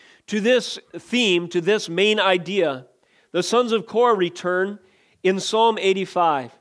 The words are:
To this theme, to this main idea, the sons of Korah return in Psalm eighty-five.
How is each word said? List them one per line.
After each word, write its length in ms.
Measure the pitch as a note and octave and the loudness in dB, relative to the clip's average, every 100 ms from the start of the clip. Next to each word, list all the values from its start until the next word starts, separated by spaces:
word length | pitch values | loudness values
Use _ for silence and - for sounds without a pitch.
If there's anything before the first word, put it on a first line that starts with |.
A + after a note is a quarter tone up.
| - _ - | -20 _ -8
To 140 | G#3 | -2
this 380 | A3 B3 - - - E3+ | 2 2 0 -12 -14 -18
theme, 520 | - B3 G#3+ F3 E3+ | -4 0 2 2 0
to 120 | F3 | -2
this 280 | E3 G#3+ E3+ | 0 0 0
main 320 | E3+ G#3 G#3+ | 0 2 2
idea, 640 | F#3+ F#3 D#3+ G3+ D#3+ B2+ - _ _ _ _ | 2 0 0 -2 -2 -2 -12 _ _ _ _
the 100 | F3 | -4
sons 300 | F3 A#3 A#3+ | 0 0 0
of 140 | A3 - | -2 -2
Korah 280 | A3+ A#3+ | 0 2
return 640 | G#3 F3 - F3+ F3+ G3 G#3 _ _ _ _ | 2 0 -4 -4 -2 -4 -8 _ _ _ _
in 180 | F#3 F#3+ | -2 0
Psalm 380 | - A3 A3+ A3 | 0 2 2 2
eighty-five. 720 | F#3+ G3 F3+ F3+ E3+ C#3+ A#2+ - | 0 0 -2 0 0 0 -4 -16